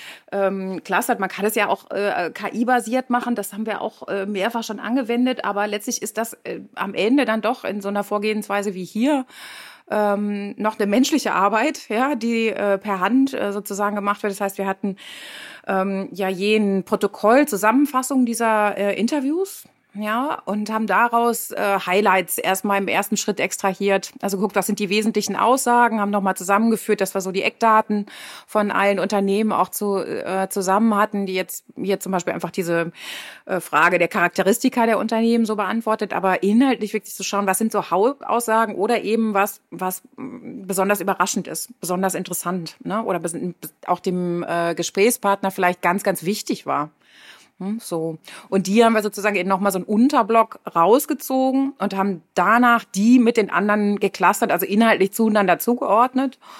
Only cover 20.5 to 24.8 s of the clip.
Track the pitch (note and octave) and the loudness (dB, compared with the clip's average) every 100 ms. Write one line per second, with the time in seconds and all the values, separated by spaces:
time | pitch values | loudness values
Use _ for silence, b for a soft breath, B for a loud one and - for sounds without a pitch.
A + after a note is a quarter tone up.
20.5 | G#3 G#3+ A3 G#3+ F#3+ A#3+ A#3 A#3 A3+ - | -4 -2 -4 2 4 4 4 2 0 -6
21.5 | - G3+ G3 F3+ F#3 G#3+ F#3+ F3 - E3+ | -2 0 0 2 4 6 4 2 -4 -2
22.5 | F#3+ G#3 G3 G3 D3+ G3+ G#3 - G3 F#3 | 0 0 0 2 0 0 -2 -2 -2 -2
23.5 | - G3 F#3+ G3+ G3 - - G3+ F#3+ G#3 | 0 -2 0 0 0 -2 -8 -6 -2 0
24.5 | G3+ F3+ G3+ | 0 -2 -2